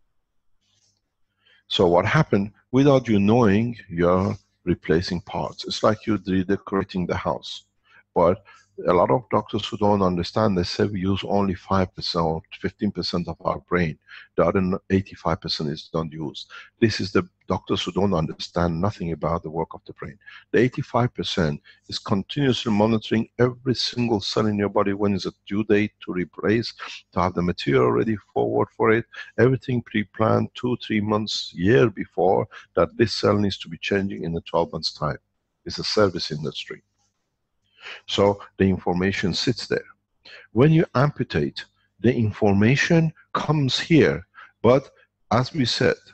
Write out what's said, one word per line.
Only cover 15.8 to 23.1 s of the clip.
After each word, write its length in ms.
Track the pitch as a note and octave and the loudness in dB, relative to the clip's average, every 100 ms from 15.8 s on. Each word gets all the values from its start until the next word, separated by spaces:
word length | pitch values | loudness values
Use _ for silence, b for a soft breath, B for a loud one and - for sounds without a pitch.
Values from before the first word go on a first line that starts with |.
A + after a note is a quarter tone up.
| - | -6
not 180 | E2 D#2+ | -6 -6
used. 400 | D#2 D2 B1+ - B B _ | -8 -10 -12 -18 B B _
This 200 | A2+ - | 0 0
is 120 | F#2+ | -2
the 160 | G2+ F2+ _ - | -2 -2 _ -6
doctors 360 | F#2+ - G2+ | -6 -4 -4
who 80 | - | -4
don't 240 | F2+ G2+ F2 | -2 0 0
understand 680 | D#2 - - F2 F2 E2 | -2 -6 -6 -2 -2 0
nothing 300 | G2 - E2+ | -4 -4 -8
about 320 | D#2 D#2 E2+ | -4 -4 -4
the 60 | D#2+ | -6
work 240 | D#2+ E2 E2 | -6 -8 -10
of 60 | - | -18
the 80 | |
brain. 240 | - D#2+ C#2 B B _ | -18 -18 -18 B B _
The 80 | - | 0
eighty-five 540 | C#3 - - A#2+ A#2+ | 2 -2 -4 -2 -2
percent 480 | - - - D#2+ D2 b b - | -2 -6 -2 -2 -2 b b -14
is 120 | - | -10
continuously 720 | - G2+ - - C3+ A2+ B2 | -4 -4 -2 -2 0 0 0
monitoring 580 | G#2 G#2+ A2 - | 2 2 2 0